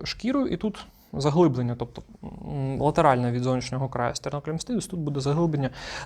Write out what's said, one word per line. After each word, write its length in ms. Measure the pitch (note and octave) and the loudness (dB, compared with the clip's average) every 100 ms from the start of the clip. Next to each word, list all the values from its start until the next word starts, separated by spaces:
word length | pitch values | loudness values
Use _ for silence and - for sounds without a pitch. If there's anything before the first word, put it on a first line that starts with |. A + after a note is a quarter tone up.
шкірою, 440 | - - A#3 C#4 C4 | -8 -4 0 0 0
і 100 | F3 | 0
тут 280 | G#3+ - - - - | -2 -4 -12 -20 -10
заглиблення, 640 | D3 D3 D#3 E3+ B2 A#2+ A#2+ | -2 2 6 6 4 -2 -2
тобто, 240 | - - - - | -6 -10 -16 -16
м, 580 | - - - C#3+ C3+ B2+ | -14 -12 -8 -4 -2 0
латеральне 500 | C#3+ D3+ E3 B2 A#2+ | 2 6 6 6 2
від 120 | A#2+ | 0
зовнішнього 460 | B2 B2+ B2 B2+ C3+ | 0 0 -2 -4 -2
краю 260 | B2 B2 - | -2 -2 -4
стерноклемастеус, 720 | C3+ C#3+ D3+ E3 - A3+ - | -6 -6 -4 -6 -2 -4 -4
тут 120 | F3 | -4
буде 200 | D3 C#3+ | -4 -2
заглиблення 500 | C3+ D3+ E3+ D3+ C3 - - - | 0 2 2 2 -2 -4 -12 -10